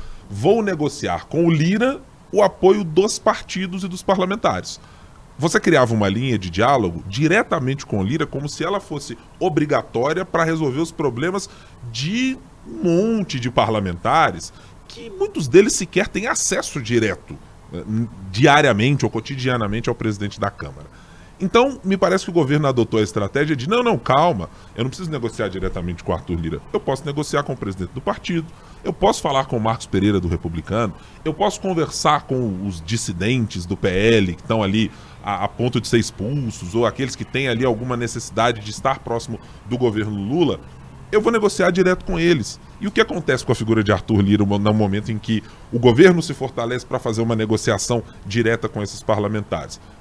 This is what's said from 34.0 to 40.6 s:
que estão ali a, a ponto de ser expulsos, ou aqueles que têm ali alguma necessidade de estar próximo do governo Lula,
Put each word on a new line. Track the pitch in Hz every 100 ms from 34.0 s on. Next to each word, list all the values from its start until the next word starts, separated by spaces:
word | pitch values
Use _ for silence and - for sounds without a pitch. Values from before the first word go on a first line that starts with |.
| 107 113 98
que | 82
estão | - 113
ali | 101 104 107 - - -
a, | - 98
a | 101
ponto | - 123 123
de | 113
ser | 117
expulsos, | 104 - 101 147 123 - 87
ou | 107 117
aqueles | 101 131
que | -
têm | 110 131 135
ali | 117
alguma | 127 110 123 123
necessidade | 117 117 - 98 117 117
de | 104
estar | 104 135 135
próximo | - 117 117 110 - - -
do | 123
governo | 123 107 107 104
Lula, | 98 151 156 82